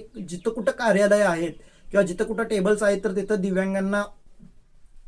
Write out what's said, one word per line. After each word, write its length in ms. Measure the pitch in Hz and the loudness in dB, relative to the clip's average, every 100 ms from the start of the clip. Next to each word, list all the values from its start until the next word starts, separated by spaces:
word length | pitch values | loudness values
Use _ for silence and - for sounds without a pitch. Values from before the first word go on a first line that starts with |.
| - 226 180 | -2 -10 -12
जिथं 220 | 175 226 | -8 0
कुठं 200 | 226 202 | 2 2
कार्यालय 500 | 254 233 190 208 208 | 0 2 4 4 4
आहेत 300 | 196 165 170 - - _ - | 4 0 -2 -6 -16 _ -2
किंवा 140 | 190 175 | 0 0
जिथं 180 | 180 | 0
कुठं 200 | 220 214 | -4 -4
टेबल्स 400 | 226 208 190 208 | -2 0 0 2
आहेत, 180 | 208 196 | 2 0
तर 80 | 202 | -2
तिथं 300 | 190 196 214 | -4 -2 -2
दिव्यांगांना 640 | 190 185 190 196 196 202 208 - - - - - _ - - - | 0 0 -2 -2 -2 -2 -4 -10 -20 -20 -20 -20 _ -20 -20 -20